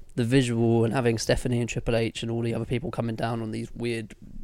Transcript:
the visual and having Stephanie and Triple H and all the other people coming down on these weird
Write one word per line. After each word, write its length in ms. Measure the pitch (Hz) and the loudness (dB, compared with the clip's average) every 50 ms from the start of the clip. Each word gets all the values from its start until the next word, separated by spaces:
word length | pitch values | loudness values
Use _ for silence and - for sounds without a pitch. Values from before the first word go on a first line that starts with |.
| - - - | -16 -6 -2
the 100 | 123 117 | -2 2
visual 600 | 113 131 139 123 120 117 117 117 113 117 113 113 | 4 4 4 4 4 2 2 4 4 6 4 4
and 100 | 113 110 | 4 2
having 240 | 110 117 120 113 110 | 2 2 2 2 2
Stephanie 400 | - - 127 - - 123 120 120 | 2 2 2 2 2 0 0 0
and 80 | 120 113 | 0 -2
Triple 280 | - 120 - 127 117 | -4 -4 -2 0 2
H 260 | 113 117 107 - - | 2 2 0 -2 -4
and 80 | 117 113 | -4 -2
all 100 | 117 117 | -2 -2
the 140 | 117 113 113 | 0 -2 -2
other 100 | 117 110 | -2 -2
people 280 | - 127 117 127 120 | -2 -2 -2 -4 -4
coming 240 | - 127 117 117 113 | -4 -4 -4 -2 -2
down 260 | - 120 117 120 113 | -2 -2 -2 -2 -2
on 80 | 113 110 | -4 -6
these 220 | 110 113 117 - - | -6 -6 -8 -8 -6
weird 400 | 113 117 120 113 113 110 - - - - - - - | -4 -4 -2 -2 -4 -6 -8 -14 -18 -16 -14 -12 -12